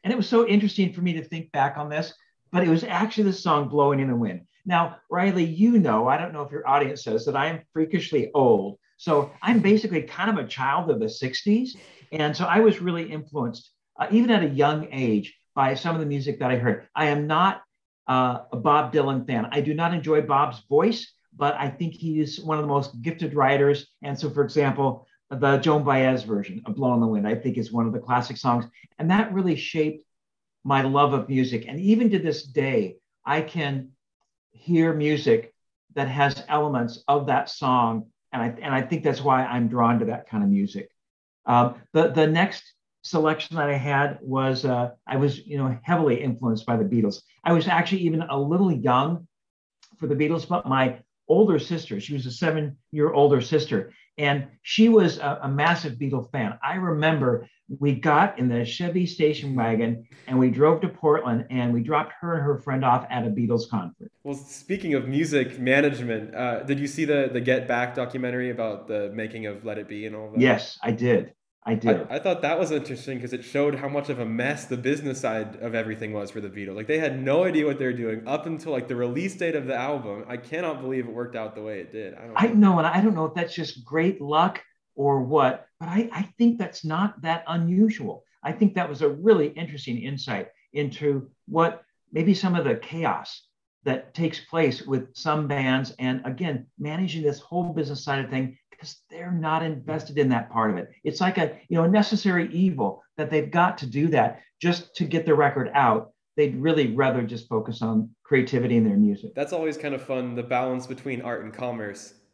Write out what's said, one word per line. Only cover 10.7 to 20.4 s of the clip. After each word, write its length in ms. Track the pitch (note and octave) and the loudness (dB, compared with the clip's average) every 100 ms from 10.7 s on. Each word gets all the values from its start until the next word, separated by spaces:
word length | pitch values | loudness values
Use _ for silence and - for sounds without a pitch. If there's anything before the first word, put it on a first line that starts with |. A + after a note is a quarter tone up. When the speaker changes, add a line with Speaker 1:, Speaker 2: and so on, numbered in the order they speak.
| D3+ E3 | 0 0
Speaker 1:
of 100 | A#2+ | 0
the 80 | A2 | 0
sixties. 680 | - B2+ - G#3 G#3+ B3+ - - - _ | -4 -6 -4 2 2 2 -8 -20 -20 _
And 240 | D#3 D3+ C#3 | -4 -2 -2
so 80 | |
I 160 | F3 F#3 | 2 6
was 200 | A3+ F#3+ | 6 4
really 300 | F3 E3+ E3 | -2 -4 -6
influenced, 640 | D3+ - D3 A#2+ - - _ _ - | -10 -10 -6 -6 -6 -16 _ _ -8
uh, 80 | D#3 | 2
even 200 | G#3 A#3+ | 4 6
at 120 | G#3+ | 4
a 60 | D#3+ | 4
young 400 | C#3 D3 D3+ D#3 | 2 2 2 -4
age, 440 | C3+ B2+ G#2+ F#2+ _ _ | -2 0 0 -2 _ _
by 180 | - C3+ | 0 0
some 200 | C3 E3+ | 0 -2
of 60 | D#3+ | -2
the 60 | D3+ | -2
music 320 | C#3+ C3 A#2+ | -2 -4 -2
that 120 | C3 | 0
I 60 | B2+ | 0
heard. 300 | A#2+ G#2 - | 2 -2 -4
I 120 | - D3+ | -2 0
am 200 | D3 D3 | 0 0
not, 360 | D#3 F#3+ - - _ _ _ - | 2 2 0 -12 _ _ _ -2
uh, 340 | B2+ B2+ A2 - | 2 2 -2 -8
a 40 | A#2+ | -2
Bob 340 | C3 D3 C#3+ | 4 4 4
Dylan 340 | D3+ C3+ C3+ A2+ | 2 2 0 -2
fan. 220 | A#2+ A#2 | -2 0
I 100 | D3 | -2
do 100 | C#3+ | -2
not 220 | D3+ E3+ | 0 0
enjoy 260 | E3+ D3 D3+ | -2 2 0
Bob's 400 | C#3+ C#3 | 2 2